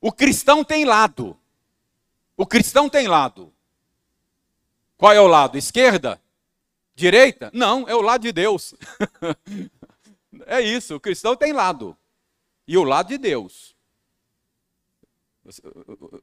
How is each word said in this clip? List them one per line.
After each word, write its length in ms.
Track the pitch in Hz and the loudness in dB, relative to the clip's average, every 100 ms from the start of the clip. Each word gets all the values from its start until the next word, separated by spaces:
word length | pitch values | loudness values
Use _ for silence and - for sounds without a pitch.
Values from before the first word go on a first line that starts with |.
O 120 | 220 | -8
cristão 520 | - 277 - - 302 | 0 0 0 2 2
tem 200 | 294 311 | 2 -2
lado. 520 | 285 214 214 - 104 - _ _ _ _ _ _ _ _ _ - | 2 2 2 -2 -14 -14 _ _ _ _ _ _ _ _ _ -8
O 80 | |
cristão 440 | 196 233 - 269 294 | -2 0 2 0 0
tem 180 | 294 220 | 0 0
lado. 460 | 165 131 - 82 _ _ _ _ _ _ _ _ _ _ _ _ _ _ - | 0 0 -8 -20 _ _ _ _ _ _ _ _ _ _ _ _ _ _ 2
Qual 100 | 202 | 6
é 80 | 208 | 8
o 60 | 190 | 6
lado? 320 | 156 135 139 | 6 2 -4
Esquerda? 640 | - 233 254 180 131 95 _ _ _ _ _ _ _ | -6 0 2 2 -6 -10 _ _ _ _ _ _ _
Direita? 560 | - 180 214 262 - 107 | -4 2 4 4 2 -12
Não, 360 | 240 214 262 226 | -4 -2 -2 -4
é 60 | 233 | -4
o 40 | |
lado 220 | 214 247 | -2 -2
de 80 | 233 | -4
Deus. 420 | 165 208 190 - - | -4 -4 -4 -8 -20
<laughs> 920 | - - 202 - 170 156 190 202 - _ - _ _ _ _ - - | -18 -10 -10 -10 -10 -10 -14 -18 -18 _ -20 _ _ _ _ -20 -8
É 140 | 254 | -4
isso, 360 | 214 240 - 147 | -4 -4 -8 -12
o 40 | |
cristão 360 | 208 170 220 254 | -10 -6 -4 -2
tem 160 | 294 | -2
lado. 440 | 277 190 143 98 - _ _ _ _ _ _ - | -2 -4 -6 -12 -20 _ _ _ _ _ _ -4
E 100 | 180 | 0
o 80 | |
lado 240 | 139 143 185 | 0 -2 -4
de 100 | 277 | -6
Deus. 580 | 233 131 92 - - _ _ _ _ _ _ _ _ _ _ _ _ _ _ _ _ _ _ - - - - 104 - - | -6 -6 -8 -20 -20 _ _ _ _ _ _ _ _ _ _ _ _ _ _ _ _ _ _ -20 -20 -20 -20 -20 -20 -20